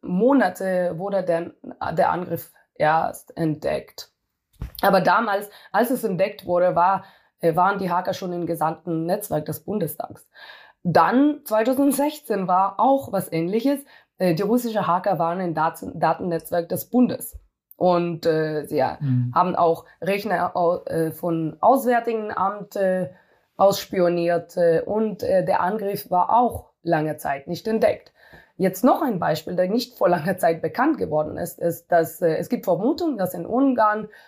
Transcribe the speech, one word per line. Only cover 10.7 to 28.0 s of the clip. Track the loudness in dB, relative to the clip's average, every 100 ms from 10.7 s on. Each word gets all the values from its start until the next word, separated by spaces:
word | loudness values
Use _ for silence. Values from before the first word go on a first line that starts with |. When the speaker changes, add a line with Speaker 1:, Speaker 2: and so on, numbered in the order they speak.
| _
Speaker 1:
Dann, | 2 4 4 4 4 2 -2
zweitausendsechzehn, | 0 2 2 2 2 -2 -4 -4 -2 2
war | 2 2 2
auch | 2 2 0
was | -4 -2
Ähnliches, | -2 0 0 0 -2 -6 _ _ -2
äh, | 0 2
die |
russische | 2 0 0 -2 0
Hacker | 0 0 0
waren | 0 -2
im | -4
Daten-, | 0 -2 -2 -10 -2
Datennetzwerk | 0 0 -2 -4 -2 -4 -2
des | -6 -2
Bundes. | 2 2 0 -10 -18 -20 _ _ _
Und, | 2 2 0 -2 0
äh, | 0 0 -4 -4
sie, | -2
ja, | -2 -2
Speaker 2:
Mhm. | 0 0 2
Speaker 1:
haben | 0 0 2
auch | 2 0 -6 _
Rechner | -4 -2 -2 -2 -2 0
au-, | 0 0 -2
äh, | -2 -2
von | -4 -4 -2 -4 2
Auswärtigen | 4 4 2 0 0 -4 -4 -2
Amt, | -2 -4 -8 -2
äh, | 0 0 -4 -10 _ _ _ 2
ausspioniert, | 2 2 -2 0 2 2 0 -2 -2 0
äh, | 2 2 0
und, | -2 -2 -4
äh, | 0 2 2
der | 0
Angriff | 0 -2 -4 -6 -2
war | 0 4 4
auch | 2 -2 -12 _
lange | -2 0 0 -4
Zeit | -6 -6 -6
nicht | -8 -2
entdeckt. | 2 2 0